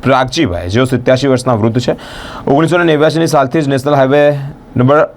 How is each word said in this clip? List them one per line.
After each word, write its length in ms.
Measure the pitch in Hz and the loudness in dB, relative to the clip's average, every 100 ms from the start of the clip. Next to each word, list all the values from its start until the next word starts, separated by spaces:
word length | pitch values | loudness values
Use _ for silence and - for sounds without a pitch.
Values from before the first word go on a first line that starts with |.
પ્રાગજીભાઈ, 680 | 117 131 131 160 147 85 87 104 | 2 0 0 -2 -2 -2 -4 0
જેઓ 100 | 131 | 0
સિત્યાસી 440 | 127 127 127 139 | 0 0 0 2
વર્ષના 220 | 127 127 117 | 0 0 0
વૃદ્ધ 240 | 110 113 | 0 -2
છે. 100 | 123 160 - - - - - | -4 -6 -8 -16 -16 -10 -2
ઓગણીસો 340 | 139 160 175 | 0 2 2
ને 80 | 170 | 2
નેવ્યાસીની 420 | 151 156 151 165 | 2 2 0 0
સાલથી 280 | 151 135 165 | 0 0 0
જ 100 | 143 | 0
નેશનલ 220 | 135 139 143 | -2 0 0
હાઈવે 240 | 131 143 147 143 139 - - - | 2 4 2 0 -6 -14 -10 0
નંબર 220 | 127 147 - | 2 2 0